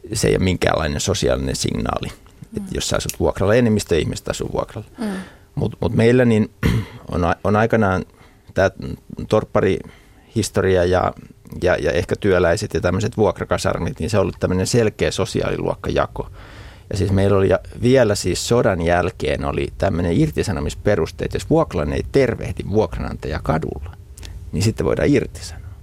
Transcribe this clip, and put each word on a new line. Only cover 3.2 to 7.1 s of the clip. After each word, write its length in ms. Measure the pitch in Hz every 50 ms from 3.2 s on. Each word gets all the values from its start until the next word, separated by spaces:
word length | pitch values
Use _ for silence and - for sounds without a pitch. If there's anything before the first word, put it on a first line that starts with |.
vuokralla, 340 | 90 78 - - 98 95 107
enemmistö 440 | 123 123 113 107 104 - - 85 80
ihmistä 320 | - - - - - -
asuu 200 | - - - - -
vuokralla. 360 | - - - - 110 107 - - -
Mm. 80 | 240 214 190 185 185 - - - - - _
Mut, 220 | - - 113 117 -
mut 140 | - - 113
meillä 300 | 113 110 117 120 127 127
niin 260 | 120 113 107 107 - - - - - - 117
<clears throat> 320 | 98 - - - - -